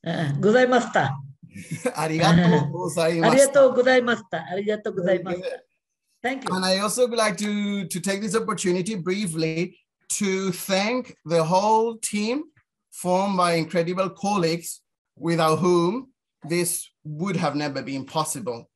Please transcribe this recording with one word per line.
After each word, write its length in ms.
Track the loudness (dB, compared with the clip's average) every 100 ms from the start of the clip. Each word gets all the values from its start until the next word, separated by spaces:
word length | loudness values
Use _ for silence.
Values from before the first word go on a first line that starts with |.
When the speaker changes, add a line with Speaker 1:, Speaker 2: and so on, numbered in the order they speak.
| -6
Speaker 1:
ah, 260 | -4 -2 0
gozaimashita. 600 | 4 4 6 2 2 0 0 -4 -12 -20 -20 -18
Speaker 2:
<laughs> 460 | -12 -6 -6 -4
Arigatou 560 | -4 2 6 6 6 4
Speaker 1:
Ah. 100 | 0
Speaker 2:
gozaimashita. 500 | -4 -6 0 0 2 4
Speaker 1:
Arigatou 360 | 6 6 6 6 6
gozaimashita. 600 | 4 4 2 -4 -4 -8 -6
Arigatou 380 | -6 -4 -4 -4 -4
Speaker 2:
Very 140 | 0 0
Speaker 1:
gozaimashita. 220 | 0 -6
Speaker 2:
good. 180 | -6 -10 _ _ _ _ _ _
Speaker 1:
Thank 160 | -6 -6 -4
you. 60 | -2
Speaker 2:
And 80 |
I 140 | 0 0
also 260 | -2 0 0
would 100 | 2
like 180 | -2 -2
to, 480 | -4 -2 -2 -4 -6
to 140 | -6
take 200 | -4 -4
this 140 | -2
opportunity 600 | -2 -2 -4 0 0 -2 -6
briefly 840 | -4 -4 -4 -2 -2 -2 -6 _ _ _ _ -4
to 300 | -2 0 -2
thank 600 | -4 -2 -2 0 -2 -6 -16
the 180 | -2 0
whole 520 | 2 2 4 4 2 -4
team 380 | -6 -4 -2 -4 -6 _ _ _ _
formed 460 | -8 0 0 2 2
by 160 | 2
incredible 580 | 2 0 -2 -2 -2 -4
colleagues 680 | -2 -2 0 0 -2 -6 -16 _ _ _ _
without 400 | -2 2 2 4
whom 500 | 4 4 2 -2 -10 _ _ _
this 460 | -4 -2 -2 -6 -10 _
would 320 | -14 -8 -4 -2
have 180 | -2
never 260 | -2 -4 -6
been 220 | -8 -10
possible. 640 | -6 -4 -4 -6 -8 -10 -14